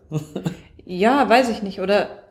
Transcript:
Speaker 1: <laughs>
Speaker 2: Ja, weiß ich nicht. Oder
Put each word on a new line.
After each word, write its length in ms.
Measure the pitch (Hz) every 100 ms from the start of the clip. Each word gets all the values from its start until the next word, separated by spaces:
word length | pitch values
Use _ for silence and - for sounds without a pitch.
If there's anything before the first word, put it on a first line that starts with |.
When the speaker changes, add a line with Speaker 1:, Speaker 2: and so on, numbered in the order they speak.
| _
Speaker 1:
<laughs> 140 | 156 - 185 180 - - - -
Speaker 2:
Ja, 380 | 180 214 277 226
weiß 220 | 233 247
ich 120 | 214
nicht. 180 | 196 185
Oder 280 | 185 202 - - -